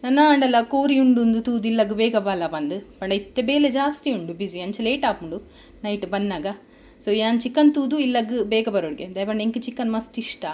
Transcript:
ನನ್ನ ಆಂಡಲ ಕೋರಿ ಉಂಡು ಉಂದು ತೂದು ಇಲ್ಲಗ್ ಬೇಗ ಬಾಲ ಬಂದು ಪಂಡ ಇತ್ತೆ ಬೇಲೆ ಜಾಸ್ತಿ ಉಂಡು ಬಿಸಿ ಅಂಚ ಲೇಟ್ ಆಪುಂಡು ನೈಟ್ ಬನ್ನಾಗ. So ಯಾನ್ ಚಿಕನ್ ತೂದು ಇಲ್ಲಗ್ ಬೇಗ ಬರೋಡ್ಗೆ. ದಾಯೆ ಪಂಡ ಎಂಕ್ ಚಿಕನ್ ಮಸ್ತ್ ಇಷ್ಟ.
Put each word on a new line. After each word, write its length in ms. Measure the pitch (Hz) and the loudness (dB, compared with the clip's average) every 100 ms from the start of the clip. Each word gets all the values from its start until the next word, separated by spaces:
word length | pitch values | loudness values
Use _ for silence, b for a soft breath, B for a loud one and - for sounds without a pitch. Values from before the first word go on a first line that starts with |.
ನನ್ನ 160 | 247 269 302 | 2 4 6
ಆಂಡಲ 260 | 285 269 240 | 6 4 2
ಕೋರಿ 360 | 233 277 285 269 | 2 0 2 4
ಉಂಡು 220 | 262 240 | 6 6
ಉಂದು 200 | 233 226 | 4 2
ತೂದು 260 | 226 233 220 | 0 -2 0
ಇಲ್ಲಗ್ 260 | 226 208 | 0 0
ಬೇಗ 220 | 208 220 233 | 2 2 2
ಬಾಲ 320 | 202 190 165 | 0 -2 -4
ಬಂದು 520 | 156 147 185 - - | -4 -4 -6 -10 -10
ಪಂಡ 120 | 190 | -4
ಇತ್ತೆ 300 | 196 196 - | -4 -4 -4
ಬೇಲೆ 280 | 233 285 294 | 0 2 2
ಜಾಸ್ತಿ 420 | 254 285 294 302 | 2 -2 -2 -4
ಉಂಡು 220 | 226 170 | -4 -6
ಬಿಸಿ 260 | 170 196 175 | -8 -8 -8
ಅಂಚ 220 | 180 202 | -8 -4
ಲೇಟ್ 240 | 226 277 269 | -2 0 0
ಆಪುಂಡು 320 | 196 170 147 - B B B | -2 -8 -12 -12 B B B
ನೈಟ್ 220 | 214 208 180 | -6 -6 -4
ಬನ್ನಾಗ. 400 | 196 202 180 170 202 B B B B - | -2 -2 -4 -6 -10 B B B B -2
So 100 | 208 | 0
ಯಾನ್ 240 | 220 233 | 2 0
ಚಿಕನ್ 340 | 240 262 302 294 | 0 4 4 4
ತೂದು 240 | 269 302 | 0 0
ಇಲ್ಲಗ್ 440 | 262 247 220 247 | 0 0 0 -4
ಬೇಗ 240 | 208 220 226 | 0 0 0
ಬರೋಡ್ಗೆ. 460 | 196 165 151 185 185 | -2 -4 -8 -10 -8
ದಾಯೆ 100 | 202 | -4
ಪಂಡ 160 | 214 | -2
ಎಂಕ್ 220 | 214 233 | -2 -4
ಚಿಕನ್ 300 | 240 - 233 | -8 -6 -4
ಮಸ್ತ್ 260 | 220 226 - | -4 -6 -8
ಇಷ್ಟ. 260 | 214 - 170 | -6 -6 -8